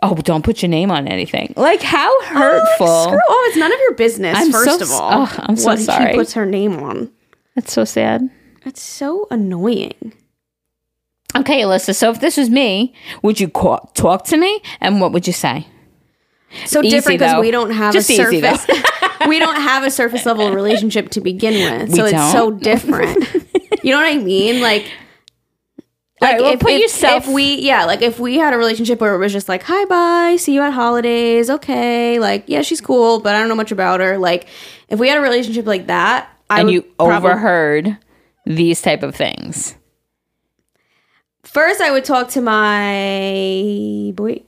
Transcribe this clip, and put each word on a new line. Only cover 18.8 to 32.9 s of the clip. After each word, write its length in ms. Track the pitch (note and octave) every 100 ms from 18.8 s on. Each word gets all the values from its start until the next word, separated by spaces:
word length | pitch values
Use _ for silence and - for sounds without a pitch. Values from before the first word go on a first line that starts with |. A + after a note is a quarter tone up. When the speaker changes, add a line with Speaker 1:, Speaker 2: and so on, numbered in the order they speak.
| -
Speaker 2:
<laughs> 60 | - F#4+ - D4+
We 120 | D#4+
don't 200 | D#4+ D4+
have 240 | C#4+ C4+
a 60 | C4+
surface 360 | C4+ A#3 A#3 A#3+
level 260 | A3 G#3
relationship 560 | F#3+ G#3 G#3+ G#3+ G#3 -
to 120 | G#3+
begin 340 | F#3 F#3 A3 G#3+
with. 340 | E3+ A#2 -
Speaker 1:
We 60 | E3+
Speaker 2:
So 80 | G#3
it's 260 | D#3+ D3
so 200 | A#3 A3
Speaker 1:
don't. 100 | G#3
Speaker 2:
different. 540 | G#3+ A#3+ - - - F#4+ C4
Speaker 1:
<laughs> 580 | E4+ - F#4+ - G#4
Speaker 2:
You 80 | C4
know 60 | C#4+
what 100 | D#4+
I 100 | D4
mean? 420 | F#3 F#3+ G#3+ B3
Like, 220 | A#3 G#3 G#3 - - _ _ _ _ _ _ _ - _ _ -
Speaker 1:
All 60 | B3+
right, 40 |
Speaker 2:
like, 80 | A#3
Speaker 1:
well, 120 | C4+
Speaker 2:
if, 60 | B3+
Speaker 1:
put 120 | A4+
Speaker 2:
if, 100 | C#4
Speaker 1:
yourself 460 | A4+ - C4+ B3 C4+
Speaker 2:
if 60 |
we, 220 | C4+ C#4 C#4
yeah, 300 | C#4 A#3 E3+
like, 160 | G3+
if 160 | A#3 A#3
we 160 | A#3+ C4+
had 180 | D4+
a 40 | A#3+
relationship 440 | A3+ A3+ A#3 A3+
where 140 | G#3+ F#3
it 20 |
was 140 | G3+
just 140 | G3+ G3
like, 140 | F#3+
"Hi, 220 | - F#4+ G4
bye, 500 | F4+ F4 E4+ E4+ F4
see 160 | -
you 80 | C#4
at 100 | C#4+
holidays, 760 | B3+ A#3 A#3+ A#3+ A#3 A#3 A#3 A#3
okay, 720 | D4 - B3 A#3+ A#3+ A#3 A#3+
like, 240 | G#3 G3+ -
yeah, 140 | D4
she's 180 | D4 D#4+
cool, 380 | -